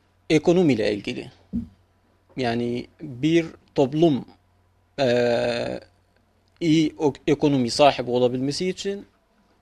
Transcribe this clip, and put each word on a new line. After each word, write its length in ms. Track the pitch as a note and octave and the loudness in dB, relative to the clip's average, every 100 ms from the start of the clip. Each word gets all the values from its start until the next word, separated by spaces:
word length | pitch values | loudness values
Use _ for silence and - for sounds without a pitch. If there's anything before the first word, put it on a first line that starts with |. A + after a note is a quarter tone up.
| _ _ _ | _ _ _
ekonomiyle 640 | D#3 D#3+ F3 E3+ A#2 G#2+ | 0 4 4 4 2 0
ilgili. 360 | G#2 F#2+ B2+ B2+ - _ - - _ _ _ _ _ _ - | -4 -6 -10 -12 -18 _ -10 -10 _ _ _ _ _ _ -6
Yani 500 | A#2+ A#2 A#2+ A#2+ - _ | -4 -2 -4 -6 -10 _
bir 460 | D#3 B2 D3+ E3 E3 - _ | -16 -4 2 2 0 -10 _
toplum, 500 | - C3+ D3+ E3 B2+ - - _ _ _ _ _ - | 0 0 4 2 2 -4 -20 _ _ _ _ _ -4
eee, 800 | C3 A#2+ A#2+ A#2+ A#2+ A#2+ B2 B2+ - _ _ _ _ _ _ _ | 0 2 2 0 -2 -4 -6 -8 -14 _ _ _ _ _ _ _
iyi 340 | E3+ D#3+ D3+ - | 0 2 2 0
o-, 140 | D3+ - - | -2 -2 -2
ekonomi 440 | C#3+ D3+ C#3 A#2+ | 0 2 2 -2
sahibi 400 | - C#3+ C3 B2+ | 4 4 4 -2
olabilmesi 580 | B2 B2 B2+ C3+ C#3+ F#3 | 0 0 0 -4 -4 -6
için 380 | F3+ G3 G3+ - _ _ _ _ _ | -6 -8 -10 -12 _ _ _ _ _